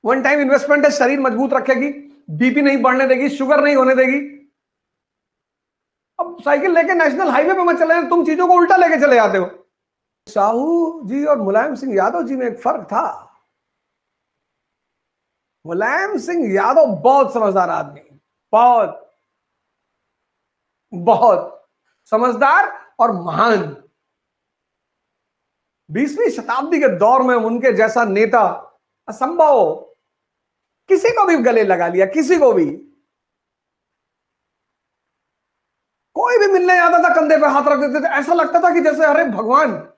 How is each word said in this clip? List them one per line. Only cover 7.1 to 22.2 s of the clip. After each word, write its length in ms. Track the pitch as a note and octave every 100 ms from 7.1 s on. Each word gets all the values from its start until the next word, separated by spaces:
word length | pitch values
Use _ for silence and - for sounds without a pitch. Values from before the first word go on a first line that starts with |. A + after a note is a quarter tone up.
| C4 F#4
highway 240 | C#4+ D#4+
पे 100 | F#4+
मत 160 | F4 E4+
चले, 300 | D#4+ E4+ E4
तुम 160 | E4+ D#4
चीजों 220 | D#4 F4+
को 60 |
उल्टा 220 | F4+ F4 F#4
लेके 260 | E4+ D#4+
चले 140 | C#4+ A#3+
जाते 220 | G#3 F#3+
हो। 320 | F3+ - _ _ _ _ _ _ -
साहू 720 | G#3 G3+ A#3 D4 E4+ E4 E4 A3
जी 200 | C4+ D4
और 120 | C#4
मुलायम 380 | F#3+ G#3 C#4+ C4
सिंह 200 | C4+ G3
यादव 280 | F#3+ F4
जी 120 | B3+ C4+
में 120 | B3
एक 120 | G#3
फर्क 260 | A#3+ C4+ F#3+
था। 440 | G#3+ E4 - - _ _ _ _ _ _ _ _ _ _ _ _ _ _ _ _ _ _ _ _ _ _ _ D#3
मुलायम 520 | E3+ A3 D4+ G4+ G4
सिंह 360 | E4 E4+ A#3+ G3
यादव 300 | G#3 D#4 C#4
बहुत 480 | F3+ A#3 C#4 C4+
समझदार 360 | A#3+ G#3 F#3+ F3
आदमी, 500 | E3+ D3 D3 _ C#3 _ _ _
बहुत, 680 | A3 B3 A#3+ F#3+ - _ _ _ _ _ _ _ _ _ _ _ _ _ _ _ _ _ _ _
बहुत 560 | F3+ E3+ A3 A3+ F#3 - - _ _ _ _ _
समझदार 920 | A3